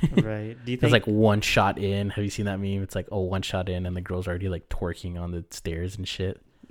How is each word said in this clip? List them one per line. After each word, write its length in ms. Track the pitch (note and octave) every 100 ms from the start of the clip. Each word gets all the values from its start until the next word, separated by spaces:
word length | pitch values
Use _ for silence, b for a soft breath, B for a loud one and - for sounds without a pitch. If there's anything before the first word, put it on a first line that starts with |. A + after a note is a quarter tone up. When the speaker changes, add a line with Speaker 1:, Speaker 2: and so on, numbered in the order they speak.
Speaker 1:
<laughs> 120 | -
Speaker 2:
Right. 440 | - A2 G#2+ G#2+ A#2+
Do 60 | A#2+
you 80 | B2
Speaker 1:
It 40 |
was, 100 | A#2+
Speaker 2:
think 0 |
Speaker 1:
like, 140 | A#2 G2+
one 320 | G#2+ A2 G#2
shot 360 | - - G2+ -
in. 320 | G2 G2 G2+
Have 120 | G2
you 60 | G#2
seen 160 | - G2+
that 120 | G2
meme? 220 | G2 G2
It's 100 | F#2+
like, 140 | G2 F2+
"Oh, 120 | G2+
one 200 | F#2 F#2+
shot 260 | F#2 G2 F#2
in," 160 | F2+ F#2
and 80 | F2+
the 40 |
girl's 280 | F2+ F2+ F2+
already, 200 | F2 F#2+
like, 200 | E2+ -
twerking 520 | - F2+ E2+ F2+ F2
on 120 | F2
the 120 | F2 E2+
stairs 460 | - - E2 F2+ F#2
and 80 | F#2
shit. 320 | - F#2+ - _ _ -